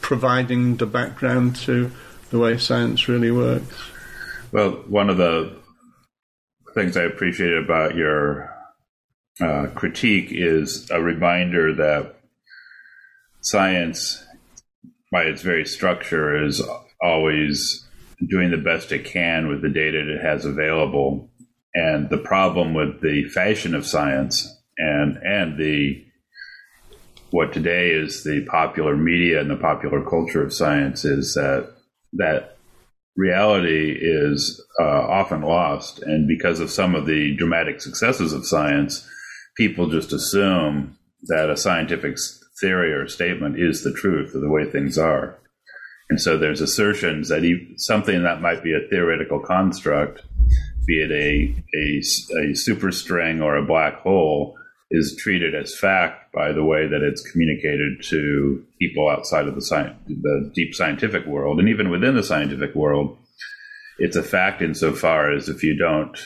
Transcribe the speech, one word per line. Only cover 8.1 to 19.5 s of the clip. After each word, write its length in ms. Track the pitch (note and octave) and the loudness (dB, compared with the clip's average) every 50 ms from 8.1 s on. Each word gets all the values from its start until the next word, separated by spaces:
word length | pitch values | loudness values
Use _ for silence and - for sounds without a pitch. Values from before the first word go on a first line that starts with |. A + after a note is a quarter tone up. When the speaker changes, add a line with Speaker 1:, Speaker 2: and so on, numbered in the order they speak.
| D2+ D2 C#2+ D2 C#2+ C#2+ - - - - - - _ _ _ _ _ _ _ _ _ _ _ _ _ - | 2 2 2 0 0 -4 -8 -12 -16 -18 -20 -20 _ _ _ _ _ _ _ _ _ _ _ _ _ -4
Speaker 2:
uh, 280 | F2 D#2+ D2+ D2 C#2+ C#2 - | -2 0 0 0 -2 -4 -4
critique 540 | - F#2 D#2+ - - B2+ A2+ G2+ F2+ - - | -4 -4 -4 -2 0 2 2 2 2 0 -2
is 600 | D#2 D#2+ F2+ E2 D#2+ D#2 D2 - - - - - | -2 0 2 2 2 2 2 -2 -6 -10 -6 -4
a 100 | E2+ E2+ | -2 0
reminder 760 | E2+ E2+ D#2+ D#2+ F2 F2 F2 F2+ F2+ F2+ F2 E2+ D#2+ D#2 C#2+ | 0 0 0 2 2 2 2 2 0 0 2 2 2 2 2
that 400 | D#2 D2+ D2+ D2 D2 D2 - - _ _ _ _ _ _ _ - - - - - - - - - - - - _ _ _ _ _ _ | 2 2 2 2 0 -2 -6 -14 _ _ _ _ _ _ _ -20 -20 -20 -20 -20 -20 -20 -20 -20 -20 -20 -20 _ _ _ _ _ _
science, 840 | - - G#2+ G2 F#2+ F#2+ F#2 F2 E2+ E2 E2 - - - - - - - - - _ _ _ - - _ _ _ - - _ _ _ _ | -6 0 2 4 4 4 4 2 0 -2 -4 -4 -6 -6 -8 -10 -14 -20 -20 -20 _ _ _ -20 -20 _ _ _ -20 -20 _ _ _ _
by 120 | F2+ F2 | 0 0
its 180 | E2 D#2+ D2 - | 0 0 -2 -2
very 240 | F2+ F#2 E2+ D#2 D2+ | -2 -2 0 0 -2
structure, 800 | - - - G2 F2+ F2 E2+ - - E2+ D#2 D2+ D2 D2 D2 D2+ | -4 -4 -2 0 0 0 -2 -4 -2 -2 0 0 0 0 0 0
is 180 | C#2+ C#2 - - - - - - _ _ - | 0 0 -2 -4 -6 -8 -12 -14 _ _ -2
always 840 | F2 F2 E2 D#2+ D#2+ D#2 D#2 D2+ D2+ D2 C#2+ C#2 - - - - - - - - - - - - - - | 0 2 2 2 2 2 2 2 0 0 -2 -2 -4 -4 -6 -8 -12 -20 -20 -20 -20 -20 -10 -8 -4 -2
doing 220 | G2 F#2 F2+ F2+ | 0 2 2 2
the 80 | E2+ D#2 | 0 0
best 340 | C#2 F2 E2 E2 - - | 0 -2 -2 -2 -2 -4
it 120 | D2+ C#2 - | -6 -6 -6
can 420 | - - F2+ E2+ E2+ E2 D#2+ D#2+ | -6 -4 -2 -2 0 0 -2 -2
with 140 | D2 | -2